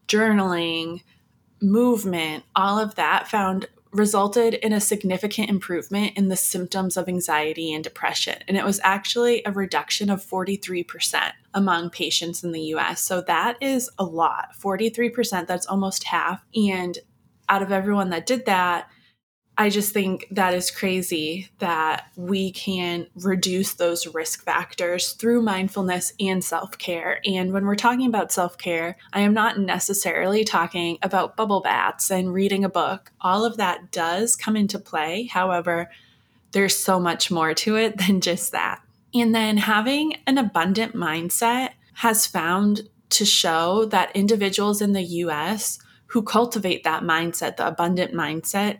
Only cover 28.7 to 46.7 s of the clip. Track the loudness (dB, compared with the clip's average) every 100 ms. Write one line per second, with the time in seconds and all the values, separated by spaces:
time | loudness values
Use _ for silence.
28.7 | -2 -4 -8 -6 2 4 4 2 0 0
29.7 | 0 0 -2 0 0 2 2 2 0 0
30.7 | -2 -4 -2 -2 0 -2 -2 0 0 2
31.7 | 2 0 0 -2 0 0 0 0 2 0
32.7 | 2 0 -2 -10 _ 0 2 0 0 -2
33.7 | -2 -6 -4 -2 0 0 -2 0 0 0
34.7 | -2 -6 -4 -2 -4 -2 0 2 0 0
35.7 | -2 -4 -12 _ _ _ _ _ 0 2
36.7 | 2 2 2 2 0 -2 2 0 0 0
37.7 | 0 0 0 2 2 2 -2 -2 -4 -4
38.7 | -6 _ _ _ 2 4 2 2 2 4
39.7 | 2 2 0 0 -2 0 2 2 2 2
40.7 | 2 -2 -2 -2 -2 -2 0 2 2 -2
41.7 | -8 _ -2 2 2 0 0 0 2 4
42.7 | 2 -4 _ _ 2 4 4 2 2 2
43.7 | 2 2 2 2 2 2 4 2 2 0
44.7 | 2 2 2 0 -2 -2 -2 -2 -2 -4
45.7 | -8 -14 _ -4 -2 2 2 2 0 -2